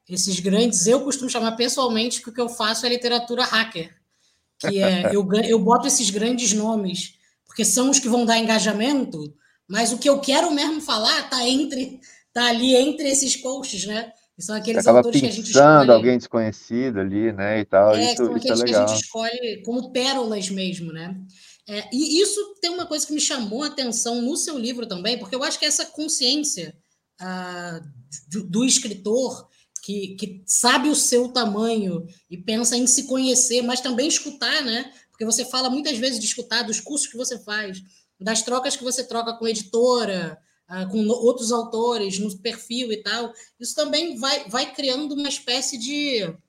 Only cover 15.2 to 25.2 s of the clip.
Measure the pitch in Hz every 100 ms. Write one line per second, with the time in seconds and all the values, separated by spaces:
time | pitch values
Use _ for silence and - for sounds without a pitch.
15.2 | 254 220 - 135 143 156 127 113 117 123
16.2 | - 120 110 101 - 117 131 101 95 101
17.2 | 113 98 101 110 104 95 104 110 165 240
18.2 | 120 120 123 117 120 107 104 110 - 226
19.2 | 226 240 240 190 208 247 254 254 262 269
20.2 | 220 208 190 190 190 175 170 160 170 190
21.2 | 190 - - - - 208 - 247 311 311
22.2 | 403 415 403 - 349 359 339 302 - 294
23.2 | 294 285 208 226 294 285 254 233 233 240
24.2 | 240 330 - 285 226 247 226 180 202 240